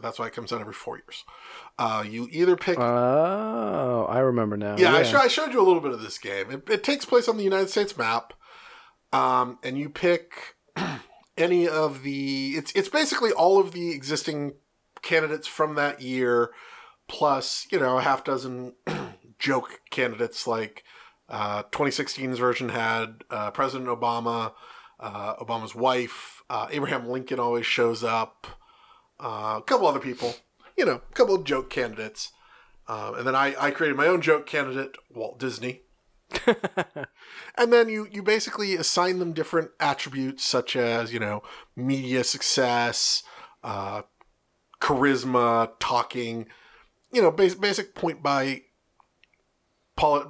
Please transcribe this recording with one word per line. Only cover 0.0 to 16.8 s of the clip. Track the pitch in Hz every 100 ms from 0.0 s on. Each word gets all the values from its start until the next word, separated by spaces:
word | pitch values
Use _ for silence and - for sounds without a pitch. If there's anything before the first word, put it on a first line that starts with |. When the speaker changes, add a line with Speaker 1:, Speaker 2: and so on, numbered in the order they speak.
Speaker 1:
That's | 117 110
why | 117
it |
comes | - 113
out | 117
every | 107
four | - - -
years. | - - - - - - - -
Uh, | 113 110 104
you | 113 120
either | 160 180
pick | 175 - 160
Speaker 2:
Oh, | 120 120 123 143 165 202 220 233 214 190 127 120 101
I | 120
remember | 131 120 107 104
now. | 104 104
Speaker 1:
Yeah, | 180
I | 156
Speaker 2:
Yeah. |
Speaker 1:
sho-, | 120 285
I | 262
showed | - 311
you | 247
a |
little | 185 170
bit | 143
of | 117
this | 107 -
game. | 101 98 98
It, | 135 -
it | 208
takes | 233 285 -
place | 247 233
on | 214
the |
United | 196 190 196
States | 214 202 -
map, | 113 117 - - - - - - - _ _
um, | 131 127 127 123 120
and | 135 135
you | 147
pick | - 175 170 - - - - _ -
<clears throat> | 180 131 - - _ -
any | 170 180 170
of | 156 156 135
the, | 139 139 139 135 135 143
it's, | 147
it's | 196 196
basically | 294 311 - 226
all | 175 170 196
of | 185
the | 175 170
existing | 143 131 151 - 151 143 - _ _ _ -
candidates | - 165 156 151 -
from | - 156 147
that | 143 -
year, | 127 127 123 120 117 - - -